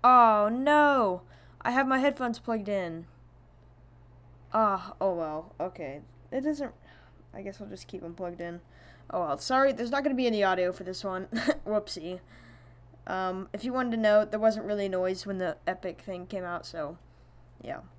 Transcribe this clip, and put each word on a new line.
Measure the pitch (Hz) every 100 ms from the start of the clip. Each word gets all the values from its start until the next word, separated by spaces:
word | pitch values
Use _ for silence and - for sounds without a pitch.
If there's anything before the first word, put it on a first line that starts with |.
Oh | 247 254 233 214 208
no! | 233 277 294 294 277 208 180 - - - -
I | -
have | 247 269
my | 262
headphones | 277 285 247 226
plugged | - 226 202
in. | 202 175 165 170 - - - - - - - - - - - - - -
Ah, | 214 214 190 190 -
oh | 196
well, | 175 160 156 175 -
okay. | 185 - 147 143 - - -
It | 262
doesn't, | 277 294 269 - - - - - -
I | -
guess | 98 98
I'll | 147
just | 196 -
keep | 190
them | 170
plugged | 170 180 175
in. | 170 175 - - - - -
Oh | 185
well, | 165 143
sorry, | - 262 269
there's | - 240
not | 277
gonna | 285
be | 262 247
any | 214
audio | 196 185 180
for | 185
this | 185 185
one. | 202 185 190
<laughs> | 226 226 302 -
Whoopsie. | 214 208 - 160 180 - - - - - - - - -
Um, | 185 185 185 190
if | 202
you | 240
wanted | 254 247
to | 226
know, | 214 208
there | 214 214
wasn't | 220 220 208
really | 208 196
noise | 185 185 190 196
when | 190
the | 180 - -
epic | 185 185 -
thing | - 180 180
came | 196
out, | 180 175 -
so, | 165 147 170 - - - - - -
yeah. | - 135 -